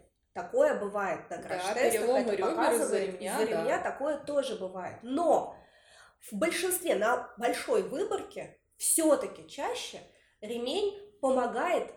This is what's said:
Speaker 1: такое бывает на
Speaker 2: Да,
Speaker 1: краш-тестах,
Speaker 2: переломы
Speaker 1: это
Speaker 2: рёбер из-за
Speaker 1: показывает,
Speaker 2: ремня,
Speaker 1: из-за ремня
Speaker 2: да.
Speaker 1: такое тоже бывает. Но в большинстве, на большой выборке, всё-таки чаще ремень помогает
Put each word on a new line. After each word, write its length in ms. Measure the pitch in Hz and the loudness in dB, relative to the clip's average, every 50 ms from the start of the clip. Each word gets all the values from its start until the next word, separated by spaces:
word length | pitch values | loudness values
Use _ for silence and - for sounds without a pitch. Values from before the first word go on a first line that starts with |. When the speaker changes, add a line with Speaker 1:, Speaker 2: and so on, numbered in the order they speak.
| - _ _ _ _ _ - | -20 _ _ _ _ _ -10
Speaker 1:
такое 460 | 190 - - - 254 294 302 240 196 | -8 -8 -2 4 4 6 6 4 2
бывает 520 | 202 202 202 202 196 185 160 160 - - | -2 -2 -2 -2 -2 -2 -2 -4 -6 -10
на 80 | 175 165 | -10 -10
Speaker 2:
Да, 360 | - - 202 180 180 196 220 | -6 -6 -4 -2 -2 -2 0
Speaker 1:
краш-тестах, 60 | 240 | 4
Speaker 2:
переломы 520 | 269 240 226 214 226 233 254 285 254 226 202 | 4 4 4 4 2 4 2 2 2 2 0
Speaker 1:
это 40 | |
Speaker 2:
рёбер 360 | 190 185 233 - - 240 311 - | 0 0 0 2 2 2 4 4
из-за 240 | 453 277 - 220 196 | 4 2 2 2 0
Speaker 1:
показывает, 20 | |
Speaker 2:
ремня, 440 | 196 190 180 180 - 185 214 262 220 | 0 -2 -4 -6 -6 -4 0 0 0
Speaker 1:
из-за 0 | |
ремня 340 | 226 214 165 170 254 330 359 | 0 0 0 0 0 0 0
Speaker 2:
да. 40 | - | 0
Speaker 1:
такое 360 | 214 185 - 269 302 294 285 - | -2 -4 -2 -2 -2 -2 -2 -4
тоже 320 | - 294 285 262 - 214 | -2 0 0 0 0 -4
бывает. 420 | 175 185 185 185 185 180 - - - - | -6 -6 -8 -8 -8 -10 -10 -10 -12 -10
Но 540 | 240 262 311 349 311 254 - - - - - - - _ _ _ _ - - - - _ _ - - | -4 -2 0 4 4 4 4 2 -2 -10 -16 -20 -20 _ _ _ _ -20 -20 -20 -20 _ _ -18 -10
в 40 | 214 | -4
большинстве, 600 | 196 311 339 330 - 359 370 359 - - 330 214 | -2 0 0 0 0 -2 0 -2 -2 0 0 2
на 380 | 190 208 226 247 247 - - - 202 | 2 4 2 2 2 0 -6 -8 -2
большой 440 | 240 254 247 - - - 254 208 185 | 0 0 0 0 0 2 2 2 2
выборке, 760 | 180 233 302 415 415 415 - - - - 190 156 - - _ _ _ _ - | 0 -2 -2 -2 -2 -2 -4 -4 -6 -10 -12 -12 -12 -14 _ _ _ _ -4
всё-таки 720 | - - - - 320 311 285 - 214 190 - - 160 - | 0 2 2 4 6 6 6 4 2 -4 -8 -12 -18 -16
чаще 520 | - - 294 415 494 - - - - 175 - - _ _ _ _ _ - | -10 -6 -6 -4 -4 -6 -8 -10 -12 -14 -16 -18 _ _ _ _ _ -14
ремень 600 | - 214 240 233 240 254 302 392 415 403 - - - - - - | -10 -8 -6 -4 -4 -2 -2 0 0 -2 -2 -4 -16 -18 -12 -2
помогает 720 | - 262 262 262 240 240 - 247 302 359 339 254 - - - | 0 2 2 4 2 0 0 -2 0 0 0 0 -2 -4 -10